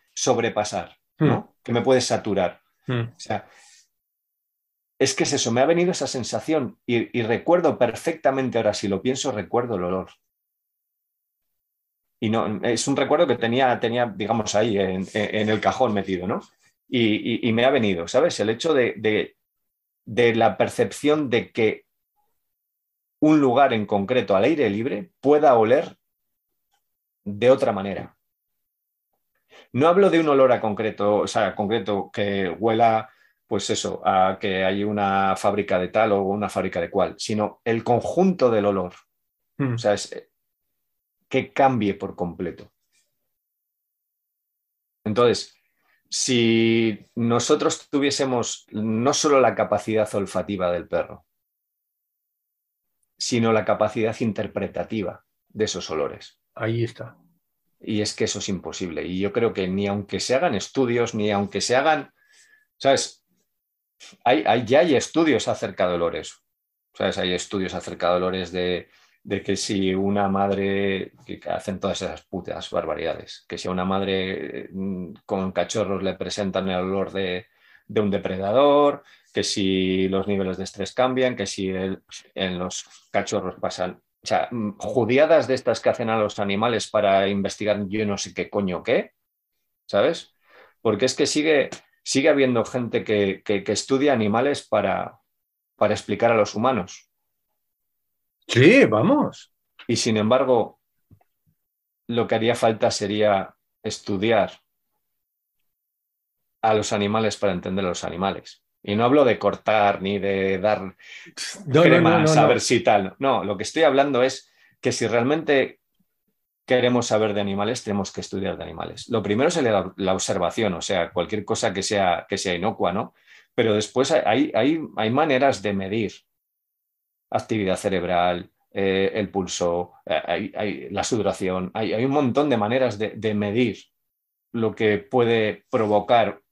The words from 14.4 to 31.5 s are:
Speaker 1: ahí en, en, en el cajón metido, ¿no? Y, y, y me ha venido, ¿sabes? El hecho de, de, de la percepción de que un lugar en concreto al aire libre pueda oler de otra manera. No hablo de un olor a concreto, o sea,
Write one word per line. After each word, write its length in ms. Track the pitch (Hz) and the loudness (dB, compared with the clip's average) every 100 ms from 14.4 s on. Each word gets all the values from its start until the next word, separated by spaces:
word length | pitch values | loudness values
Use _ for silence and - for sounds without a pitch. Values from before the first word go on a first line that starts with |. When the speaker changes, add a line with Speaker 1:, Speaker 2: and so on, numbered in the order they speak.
| 104 | 0
Speaker 1:
ahí 240 | 104 117 101 | 0 0 0
en, 280 | 95 92 95 | -2 -4 -4
en, 200 | 107 104 | -4 -2
en 140 | 107 107 | -2 0
el 120 | 107 | 0
cajón 320 | 101 - 123 | 0 0 0
metido, 320 | 104 95 90 92 | 0 -2 -4 -4
¿no? 140 | 180 - _ _ _ _ | -6 -10 _ _ _ _
Y, 580 | 127 110 107 - 113 - | 0 0 0 -2 -2 0
y, 20 | |
y 40 | |
me 120 | 113 | 2
ha 60 | 127 | 2
venido, 380 | 143 104 87 85 | 2 0 -2 -2
¿sabes? 300 | 127 139 - | 0 0 0
El 100 | 104 | -2
hecho 240 | 117 160 | -2 0
de, 200 | 139 113 - | 0 0 0
de, 400 | 110 104 - _ _ _ _ _ _ _ | 0 0 -2 _ _ _ _ _ _ _
de 300 | - 107 120 | -6 2 2
la 220 | 113 110 95 | 4 2 2
percepción 760 | 117 - 107 - 147 156 135 | -2 0 -2 0 0 0 0
de 200 | 117 92 | -2 -2
que 360 | - 107 - _ _ _ _ _ _ _ _ _ _ _ _ _ _ | 0 0 0 _ _ _ _ _ _ _ _ _ _ _ _ _ _
un 200 | 151 156 | 4 6
lugar 320 | 135 123 139 | 4 6 4
en 140 | 113 98 | 2 0
concreto 500 | 101 95 123 98 98 | -2 0 0 2 2
al 80 | |
aire 240 | 123 151 113 | 2 2 0
libre 420 | 101 113 101 95 _ | -2 -4 -6 -10 _
pueda 360 | 135 147 147 117 | 2 6 6 6
oler 400 | 107 139 185 - _ _ _ _ _ _ _ _ _ _ _ _ | 6 2 0 -10 _ _ _ _ _ _ _ _ _ _ _ _
de 260 | 101 101 120 | -14 2 4
otra 220 | 135 117 | 4 2
manera. 440 | 101 98 85 - _ _ _ _ _ _ _ _ _ _ _ _ _ _ - _ | -2 -4 -8 -10 _ _ _ _ _ _ _ _ _ _ _ _ _ _ -20 _
No 160 | 123 160 | 2 4
hablo 220 | 180 190 | 6 6
de 100 | 165 | 4
un 80 | 156 | 4
olor 240 | 135 131 | 6 6
a 80 | 110 | 4
concreto, 560 | 110 101 110 - 101 101 | 0 -2 -4 0 2 2
o 100 | 98 | 2
sea, 280 | 117 98 | 0 0